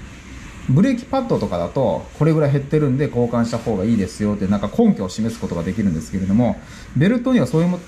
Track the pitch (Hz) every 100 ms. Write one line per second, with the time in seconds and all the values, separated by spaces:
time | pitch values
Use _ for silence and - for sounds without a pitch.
0 | - - - - - - - 135 262 240
1 | - 269 240 127 101 87 85 143 117 87
2 | - - 156 160 143 143 139 156 143 131
3 | 147 120 120 120 117 117 120 101 113 110
4 | 92 - 104 101 98 104 101 - 233 -
5 | 92 - 113 - - 85 82 92 98 80
6 | 76 98 95 104 117 - - - - -
7 | 175 247 247 247 127 160 175 175